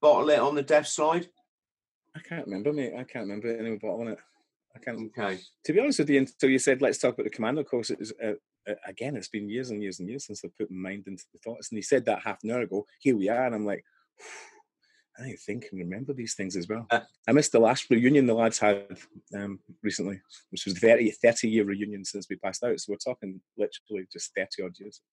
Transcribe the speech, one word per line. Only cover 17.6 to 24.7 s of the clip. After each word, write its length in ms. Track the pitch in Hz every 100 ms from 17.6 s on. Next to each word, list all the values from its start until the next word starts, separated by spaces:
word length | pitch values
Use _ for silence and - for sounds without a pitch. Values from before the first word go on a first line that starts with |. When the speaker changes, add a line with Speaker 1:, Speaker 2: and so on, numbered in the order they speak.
| 113 131 -
Speaker 2:
reunion 360 | 117 123 147 127
the 80 |
lads 260 | 113 113 -
had, 280 | 107 101 101 95 - - _
um, 260 | 101 101 95 _ 87
recently, 360 | 104 - 92 95 _ - _
which 160 | 92 -
was 80 |
the 60 | 90
thirty, 300 | 113 117 113
thirty-year 520 | - 117 117 117 110
reunion 400 | 101 101 104 104
since 240 | 95 101 90
we 60 | 95
passed 260 | 101 92
out. 140 | 120 98
So 120 | -
we're 60 | 101 -
talking 260 | 127 101 92 _ -
literally 480 | 104 - _ 104 92
just 220 | 87 - -
thirty 280 | 95 -
odd 140 | 92